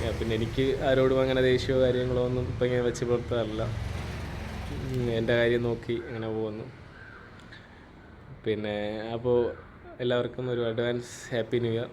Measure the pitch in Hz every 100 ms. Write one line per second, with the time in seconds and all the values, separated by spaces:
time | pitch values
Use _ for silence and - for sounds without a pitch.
0 | 117 104 113 110 113 120 135 135 143 131
1 | 131 131 131 131 127 127 - 131 127 123
2 | 123 123 123 127 123 120 123 123 120 120
3 | 120 123 123 120 107 107 113 - - -
4 | - - - - - - - - 139 127
5 | 120 113 113 120 117 120 120 113 117 117
6 | - 117 110 110 110 107 123 - - -
7 | - - - - - - - - - -
8 | - - - - - 104 104 104 104 107
9 | 110 117 123 120 117 - - - - -
10 | 123 123 120 - 127 120 117 113 120 123
11 | 120 - - 120 113 123 117 113 123